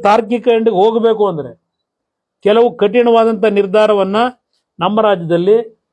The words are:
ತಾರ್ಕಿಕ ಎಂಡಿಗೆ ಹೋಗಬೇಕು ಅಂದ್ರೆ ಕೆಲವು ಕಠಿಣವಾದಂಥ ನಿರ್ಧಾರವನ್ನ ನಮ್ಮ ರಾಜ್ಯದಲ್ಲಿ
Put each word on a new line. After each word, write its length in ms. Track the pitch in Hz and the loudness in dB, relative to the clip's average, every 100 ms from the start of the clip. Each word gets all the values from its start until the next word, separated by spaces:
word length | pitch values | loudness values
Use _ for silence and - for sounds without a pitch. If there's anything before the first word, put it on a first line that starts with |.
| 196 | 2
ತಾರ್ಕಿಕ 400 | 220 208 240 247 226 | 0 0 -4 0 0
ಎಂಡಿಗೆ 220 | 226 190 | 0 0
ಹೋಗಬೇಕು 420 | 214 226 226 220 202 | 0 2 0 0 -2
ಅಂದ್ರೆ 180 | 165 127 113 _ _ _ _ _ _ _ _ | -4 -10 -16 _ _ _ _ _ _ _ _
ಕೆಲವು 240 | 196 220 240 - | 0 2 2 0
ಕಠಿಣವಾದಂಥ 640 | 202 233 240 226 226 220 214 202 | -2 0 2 2 2 0 0 0
ನಿರ್ಧಾರವನ್ನ 600 | 202 214 214 208 190 202 247 - _ _ _ - | 0 0 2 0 -2 -2 -4 -6 _ _ _ -6
ನಮ್ಮ 220 | 180 214 214 | -4 0 0
ರಾಜ್ಯದಲ್ಲಿ 500 | 190 170 170 180 220 226 _ _ | 0 -2 -2 2 0 -2 _ _